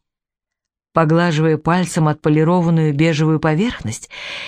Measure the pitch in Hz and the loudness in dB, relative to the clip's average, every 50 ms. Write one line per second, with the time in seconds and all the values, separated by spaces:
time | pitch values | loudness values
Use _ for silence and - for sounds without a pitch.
0 | _ _ _ _ _ _ _ _ _ _ _ _ _ _ _ _ _ _ - 165 | _ _ _ _ _ _ _ _ _ _ _ _ _ _ _ _ _ _ -2 0
1 | 165 156 160 170 175 175 156 151 160 160 156 151 - 165 170 185 180 175 - 175 | 2 2 2 2 2 2 0 0 2 0 0 0 0 0 0 0 -2 -2 -2 0
2 | 156 151 147 - - 156 151 156 160 165 180 185 170 170 165 160 156 151 143 139 | 0 0 0 0 0 0 2 2 2 2 2 2 2 2 2 2 0 0 0 0
3 | 160 165 160 147 160 156 160 147 156 160 156 160 214 247 - - - 107 107 - | 0 0 2 0 0 0 0 0 0 0 0 0 -2 -4 -4 -8 -10 -10 -10 -10
4 | - - - - - - - - - | -14 -20 -18 -16 -16 -14 -14 -14 -14